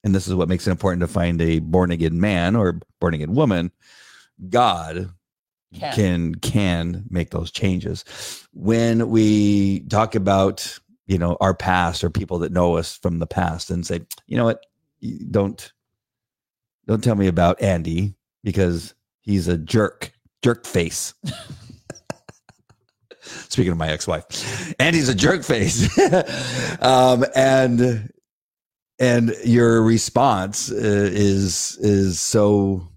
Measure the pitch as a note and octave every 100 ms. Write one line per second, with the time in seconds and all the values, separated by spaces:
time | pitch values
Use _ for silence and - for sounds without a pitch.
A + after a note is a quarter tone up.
0 | G2+ F#2+ F2 F#2 E2+ F2+ - F2 G2 F2
1 | E2+ - F2 E2+ E2 D#2+ D#2+ F2+ F2+ E2+
2 | D#2+ E2 G2+ F#2 F2 A#2 F#2 E2+ - _
3 | F2 D#2+ D2+ A#2+ D3 F2+ F2+ _ _ -
4 | - - _ _ F#2 A#2+ A#2+ F2 D#2+ E2+
5 | F#2 - _ _ _ _ _ - D3 A2
6 | G2 F2 E2 E2+ - G#2 F#2+ F2 E2+ F2
7 | G#2 F2+ E2 E2+ E2+ - G2 F2+ - -
8 | - - - - _ E2 F2+ A#2 A#2 A2+
9 | A2+ A2+ G#2+ G#2+ G#2 G#2 G2 F#2+ - G#2+
10 | A2 A2 G2 G2 F#2+ - - - _ _
11 | - F#2 E2+ F2 F#2+ F2 F#2 F2+ E2+ E2
12 | F2+ - - F2 E2+ F2 F2 E2 E2 -
13 | - E2+ E2+ - E2+ E2 - F2 E2 F2
14 | - - _ B2 A#2 A2 _ _ _ _
15 | - - - G#2 G2 - - _ _ _
16 | _ _ _ _ _ _ _ _ - A2
17 | B2 G#2 F#2+ F2 F2 F#2+ G2+ F2 E2 E2
18 | G2+ - _ _ G#2 G2+ F2+ E2+ - _
19 | _ _ G#2+ G2 E2+ F2 D#2 A2 G2+ _
20 | - _ _ _ B2 A#2 - F#2 E2 -
21 | - _ - - - - - - _ -
22 | _ - - _ _ _ _ _ _ _
23 | _ - - - - - F2+ E2 D#2+ D#2
24 | - E2+ - - - - E3+ - C#3+ E3
25 | C3 G#2+ D3+ F#3 - A#2+ G2+ A#2+ - -
26 | F#4 F#3+ - C3+ B2+ B2+ D#3 - B2+ C3
27 | B2+ B2 C#3 C3+ C3+ C3 C3 A#2+ B2 A2+
28 | G#2 _ _ _ _ _ _ _ _ _
29 | B2+ A#2+ A#2 G#2+ A#2+ A#2 A#2 A2+ A2 A2
30 | - A#2+ B2+ G2+ F#2+ G2+ - G#2+ A2 G2+
31 | G2+ G2+ G2+ G2 G2 - - - G#2+ G2+
32 | G2 E2+ - A2+ G#2 G#2 G2 F#2+ F2